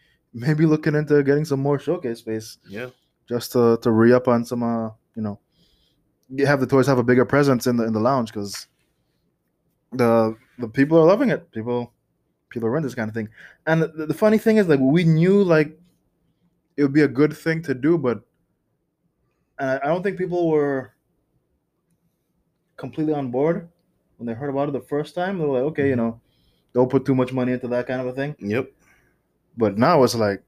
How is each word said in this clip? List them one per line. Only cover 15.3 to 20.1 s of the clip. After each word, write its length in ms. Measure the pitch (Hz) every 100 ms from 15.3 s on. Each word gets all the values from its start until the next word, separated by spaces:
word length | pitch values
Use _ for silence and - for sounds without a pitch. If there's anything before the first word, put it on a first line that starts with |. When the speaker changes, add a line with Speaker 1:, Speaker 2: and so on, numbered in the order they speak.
| 202
Speaker 1:
like, 340 | 185 160 151 - _ _ _ _ _ _ _ _ _ -
it 60 |
would 100 | 143
be 80 | 147
a 60 | 147
good 280 | 123 151 151
thing 260 | 165 165
to 100 | 165
do, 240 | 127 147 170
but, 240 | 127 110 - _ _ _ _ _ _ _ _ _ _ _ _ -
uh, 200 | 135 135
I 40 | 143
don't 140 | 180
think 160 | 196